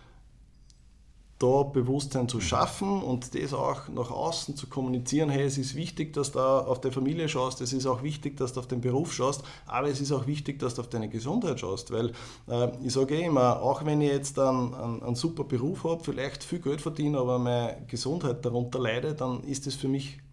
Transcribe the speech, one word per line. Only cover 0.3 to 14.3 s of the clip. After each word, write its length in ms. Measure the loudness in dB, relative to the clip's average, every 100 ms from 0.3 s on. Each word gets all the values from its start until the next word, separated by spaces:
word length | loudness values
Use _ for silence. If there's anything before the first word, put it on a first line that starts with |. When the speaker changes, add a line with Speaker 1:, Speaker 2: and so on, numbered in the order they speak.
| -20 -20 -20 -20 -20 -20 -20 -20 -20 -20 0
Speaker 1:
da 220 | 4 6
Bewusstsein 640 | 4 2 2 0 0 -2 0
zu 100 | 0
Speaker 2:
Mhm. 40 |
Speaker 1:
schaffen 600 | 0 2 0 0 0 0
und 320 | 0 -2 -2 -4
das 180 | -2
auch 360 | 0 0 -2 -6
nach 200 | -6 -4
außen 460 | -2 -2 -2 -6 -8
zu 120 | -8
kommunizieren, 600 | -4 -2 -2 0 2 4
hey, 140 | 2
es 160 | 2 0
ist 160 | -4 -4
wichtig, 380 | -6 -4 -4
dass 180 | -2 0
du 80 | 2
auf 420 | 4 4 4 0
die 80 | 0
Familie 400 | 0 0 0 0
schaust, 320 | 0 0 -2
es 120 | -2
ist 120 | 0 2
auch 160 | 0
wichtig, 360 | 0 -4 -6 -4
dass 160 | -4
du 60 | -4
auf 80 | -4
den 140 | -2
Beruf 320 | 2 2 0
schaust, 300 | 0 0 0 -8 -16 -4
aber 200 | 0 0
es 140 | 0
ist 100 | 0
auch 140 | 0 0
wichtig, 320 | -2 -4 -4
dass 160 | -4
du 80 | -4
auf 80 | -4
deine 200 | -4 -4
Gesundheit 500 | -4 -2 0 0 -2
schaust, 320 | -2 -4 -4
weil, 200 | 0 0 -2 -14 -16 -4
äh, 220 | 0 0 0
ich 80 | -2
sage 240 | 2 2 2
eh 100 | 4
immer, 360 | 6 6 6
auch 240 | 2 2 2
wenn 160 | 4
ich 80 | 4
jetzt 300 | 2 0